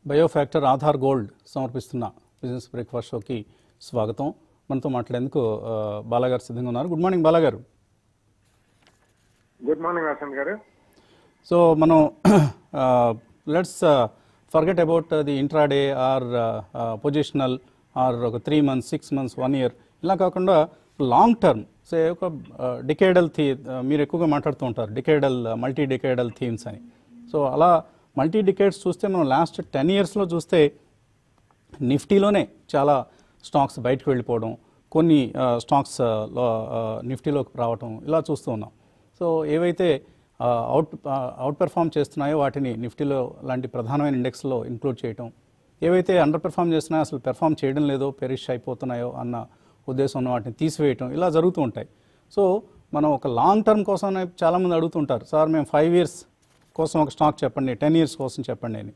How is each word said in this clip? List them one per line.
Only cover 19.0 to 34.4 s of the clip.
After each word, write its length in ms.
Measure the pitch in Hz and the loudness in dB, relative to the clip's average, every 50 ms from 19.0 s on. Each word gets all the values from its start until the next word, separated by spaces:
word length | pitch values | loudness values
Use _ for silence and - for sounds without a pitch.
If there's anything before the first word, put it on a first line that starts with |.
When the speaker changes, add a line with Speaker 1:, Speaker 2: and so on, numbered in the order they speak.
| - - 139 | -6 -4 -4
Speaker 1:
months, 260 | 135 135 120 - - | -4 -4 -6 -6 -4
one 160 | 127 127 143 | -2 -2 0
year 160 | 135 127 120 - _ _ _ _ _ - | 0 0 -2 -4 _ _ _ _ _ -2
ఇలా 120 | 170 190 | -2 0
కాకుండా 540 | 175 190 180 180 190 185 190 185 156 156 165 - _ _ _ _ - | 2 0 0 0 0 2 4 4 4 4 2 -4 _ _ _ _ -4
long 340 | 143 127 120 143 202 240 226 233 - | 0 2 4 6 6 6 4 4 4
term, 200 | 170 127 107 101 _ _ _ _ - | 2 2 2 -4 _ _ _ _ -4
say 180 | 165 165 160 165 | -2 0 0 0
ఒక, 160 | 175 170 185 180 160 135 120 - - - | -2 -4 -6 -8 -8 -10 -16 -16 -12 -8
ఆ, 200 | 127 127 123 123 131 | -6 -6 -6 -6 -4
decadal 440 | 135 156 - 196 190 180 180 175 156 - | -4 2 4 4 6 6 6 4 4 2
థీ-, 320 | - 151 139 131 143 - 123 | 0 0 0 0 -2 -6 -10
ఆ, 120 | 127 127 | -8 -4
మీరు 200 | 127 135 147 147 | -2 0 2 2
ఎక్కువగా 240 | 147 143 - 165 170 | 0 0 0 0 2
మాట్లాడుతూ 400 | 156 147 147 - 151 135 - 139 | 2 2 2 0 -2 -4 -2 -4
ఉంటారు 280 | 123 107 - 113 101 107 | -4 -4 -4 -6 -4 -6
decadal, 540 | 131 131 - 156 147 139 139 127 123 117 | -4 2 2 2 4 4 2 0 0 -2
ఆ, 80 | 113 113 | -4 -4
మల్టీ 300 | 113 123 131 131 151 147 | -4 -4 -4 -2 -2 -2
డికేడల్ 460 | 131 131 127 - 135 127 123 123 117 107 - | -2 -2 -2 -2 -2 -2 0 -2 -4 -4 -6
themes 280 | 135 123 117 107 - | -6 -4 -4 -6 -8
అని. 120 | 113 104 98 - - _ _ _ _ - - - - - | -12 -14 -14 -18 -20 _ _ _ _ -20 -20 -16 -6 -2
So 100 | 156 143 | -2 0
అలా 380 | 135 131 143 160 180 175 160 - - _ _ _ _ _ | 0 2 4 4 6 4 4 2 -4 _ _ _ _ _
మల్టీ 240 | - - 160 170 214 | -2 -2 0 0 2
డికేడ్స్ 460 | 202 190 190 - 202 196 185 - - | 2 2 2 2 0 0 0 -2 -4
చూస్తే 200 | 180 170 - - | -4 -4 -2 -4
మనం 220 | 202 190 180 156 135 | -2 0 0 2 2
లాస్ట్ 320 | 185 147 170 165 - - 170 - - | 2 2 2 0 -4 -12 -12 -6 -4
టెన్ 180 | 135 135 170 | 0 0 2
ఇయర్స్‌లో 340 | 190 196 196 - - 208 196 | 2 2 0 0 0 -2 -2
చూస్తే 460 | 170 170 170 - _ - 170 147 143 - _ _ _ _ _ _ _ _ _ _ _ _ _ _ _ _ _ _ _ - - | 0 -2 -4 -2 _ 4 4 4 4 2 _ _ _ _ _ _ _ _ _ _ _ _ _ _ _ _ _ _ _ -10 -4
నిఫ్టీలోనే 680 | 139 120 135 143 - _ 202 196 196 208 208 190 147 - - _ _ _ - | -2 0 0 0 2 _ 2 4 4 4 2 0 0 -2 -10 _ _ _ 0
చాలా 300 | 143 139 147 143 131 117 _ _ _ _ _ _ _ _ | 2 2 4 2 2 0 _ _ _ _ _ _ _ _
స్టాక్స్ 360 | - - 147 139 135 - - | -2 0 0 0 0 -2 -4
బయటకు 300 | 113 123 135 127 - 147 | -2 -2 -2 0 0 -2
వెళ్ళిపోవడం, 480 | 135 123 120 - 120 113 | -2 -2 -2 -2 -4 -4